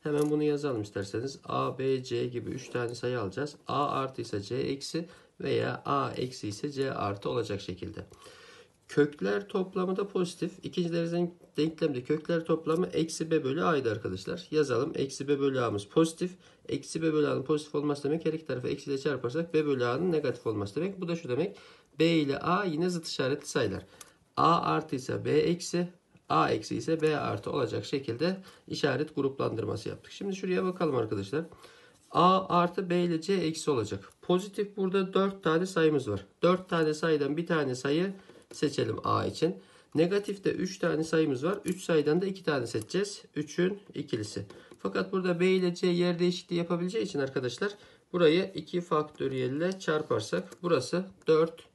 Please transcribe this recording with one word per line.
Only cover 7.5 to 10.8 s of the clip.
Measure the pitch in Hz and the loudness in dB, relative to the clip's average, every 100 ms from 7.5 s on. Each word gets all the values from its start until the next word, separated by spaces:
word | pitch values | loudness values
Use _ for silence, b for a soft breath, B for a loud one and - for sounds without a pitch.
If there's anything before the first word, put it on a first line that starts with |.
| 101 | -4
şekilde. | - 92 90 - - B B B B B B _ _ | -6 -8 -10 -10 -14 B B B B B B _ _
Kökler | - 147 - 190 202 196 | 2 2 2 0 0 -2
toplamı | 196 185 190 180 190 | -2 -2 -2 0 0
da | 196 | -2
pozitif. | 196 175 - 170 - | -2 -2 -2 -6 -6
İkinci | - - | -6 -2